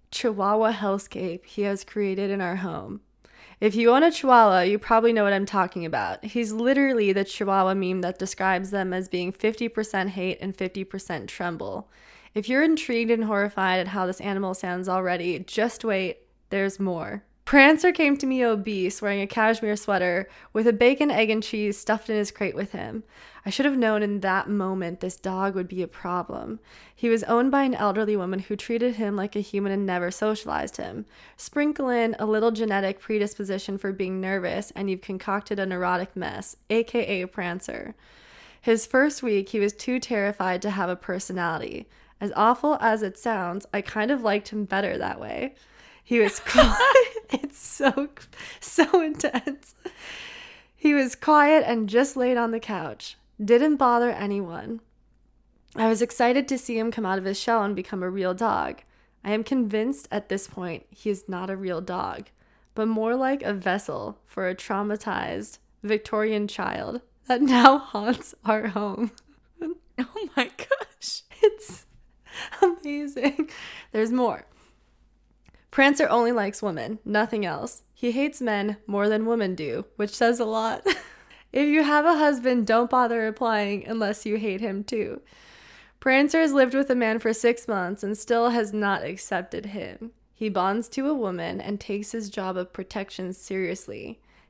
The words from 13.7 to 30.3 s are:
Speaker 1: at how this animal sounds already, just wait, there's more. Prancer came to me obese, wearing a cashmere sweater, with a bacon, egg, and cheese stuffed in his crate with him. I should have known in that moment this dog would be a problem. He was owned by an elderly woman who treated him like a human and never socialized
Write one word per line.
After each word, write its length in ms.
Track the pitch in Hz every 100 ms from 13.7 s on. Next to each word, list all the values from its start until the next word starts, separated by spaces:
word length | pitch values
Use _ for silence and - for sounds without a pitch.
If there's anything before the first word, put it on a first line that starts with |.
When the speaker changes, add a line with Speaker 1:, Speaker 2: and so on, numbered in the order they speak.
| 185
Speaker 1:
at 80 | 185
how 180 | 190 185
this 140 | 190
animal 340 | 202 196 190
sounds 340 | 185 180 180 185
already, 500 | 185 185 175 175 165
just 460 | 185 - 233 -
wait, 340 | 226 190 185 - _ _ _
there's 280 | 196 196 196
more. 460 | 196 165 202 202 - _
Prancer 480 | - 277 277 311 359
came 240 | 349 294 277
to 100 | 269
me 160 | 262
obese, 600 | 233 220 208 202 180 -
wearing 180 | 208 202
a 60 | 196
cashmere 500 | 233 220 226 214 208
sweater, 540 | - 190 180 175 190 - -
with 120 | 214 226
a 60 |
bacon, 380 | 208 247 269 294
egg, 180 | 220 220
and 140 | 220
cheese 340 | 214 214 208 208
stuffed 320 | - 214 -
in 80 | 214
his 140 | 202
crate 240 | - 196
with 180 | - 202
him. 320 | 202 113 220 - - - -
I 60 | 196
should 160 | 233 285
have 100 | 262
known 260 | 220 208
in 180 | 208 202
that 280 | 190 190 -
moment 520 | 208 190 190 170 180
this 160 | 185 -
dog 380 | 190 185 196
would 140 | 190 180
be 140 | 185
a 40 | 170
problem. 720 | - 180 180 - - - 220 - - -
He 160 | _ 240
was 120 | 226
owned 260 | - 233 262
by 140 | 277
an 100 | 269
elderly 420 | 247 208 196 214 202
woman 220 | 180 190
who 180 | - 208
treated 380 | - 233 247
him 200 | 220 208
like 220 | 202 202 208
a 40 |
human 320 | 202 202 196
and 120 | 196
never 260 | 196 180 175
socialized 680 | - 214